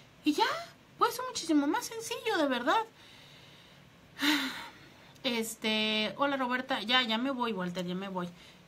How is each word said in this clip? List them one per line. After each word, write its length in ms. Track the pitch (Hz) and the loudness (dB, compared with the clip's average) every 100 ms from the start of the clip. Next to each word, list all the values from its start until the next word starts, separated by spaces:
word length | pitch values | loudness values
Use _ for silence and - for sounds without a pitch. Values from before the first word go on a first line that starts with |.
| - - | -20 -4
Y 80 | 302 | 0
ya, 160 | 294 480 640 679 - - - | 2 2 0 -8 -16 -14 2
puede 140 | 440 | 2
ser 120 | 466 508 | 2 -6
muchísimo 400 | - 330 302 285 | -4 2 2 4
más 180 | 440 480 | 0 -2
sencillo, 500 | 453 453 508 466 381 | -8 -8 -6 -2 2
de 120 | 285 | 2
verdad. 360 | 247 254 427 440 - - - - - - - - - - - - - | 2 2 2 0 -8 -20 -20 -20 -20 -20 -20 -20 -20 -20 -20 -18 -4
<sighs> 460 | 285 294 262 - - - - - - - | 0 0 -2 -8 -12 -16 -20 -20 -20 -6
Este, 880 | 262 240 220 - 220 220 214 214 214 - | -2 0 -2 -2 0 2 2 0 0 0
hola 180 | 277 277 | 0 2
Roberta, 440 | 247 254 262 247 | 0 -2 -2 -2
ya, 200 | 214 254 | 2 2
ya 160 | 240 226 | 4 0
me 140 | 262 | 0
voy, 200 | 254 233 | 0 -2
Walter, 320 | 190 180 180 | -2 -2 -2
ya 120 | 180 180 | -4 -4
me 120 | 196 | -4
voy. 200 | 185 175 - - - | -4 -6 -8 -20 -20